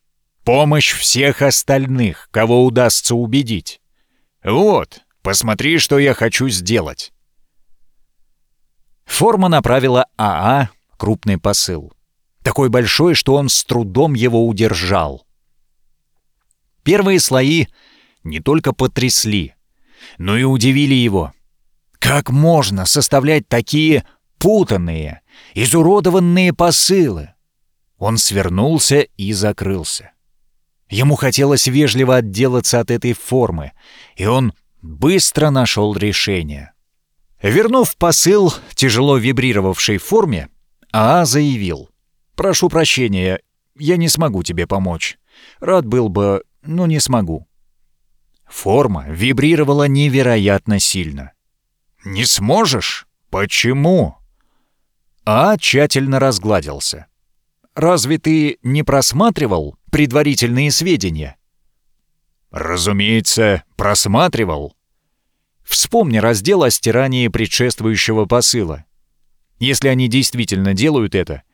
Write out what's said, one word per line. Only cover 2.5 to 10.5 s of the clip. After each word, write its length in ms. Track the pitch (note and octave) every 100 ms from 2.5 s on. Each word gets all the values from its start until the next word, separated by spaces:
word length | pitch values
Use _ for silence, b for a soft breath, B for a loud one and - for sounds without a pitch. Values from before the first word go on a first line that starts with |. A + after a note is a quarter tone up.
| B2 B2+
удастся 500 | A#2+ A#2+ - - A#2+
убедить. 640 | A#2 C3+ A#2+ G2+ - - _ _ _ _ _ _
Вот, 580 | - B2 G#3 D#3+ D2+ - _ _
посмотри, 580 | F#2+ G2+ A#2 G#2 C3+ E3
что 200 | - C#3+
я 140 | C#3
хочу 340 | B2 A2+ - C3
сделать». 640 | F#2+ F2+ A2+ D2+ - - _ _ _ _ _ _ - _ _ _ _ _ _ _ _ _ _ _ _ -
Форма 440 | - G#3 G#3+ F#3
направила 560 | D#3 A2 C3 C3 B2 - -
А 440 | G#2+ D#2+ G2+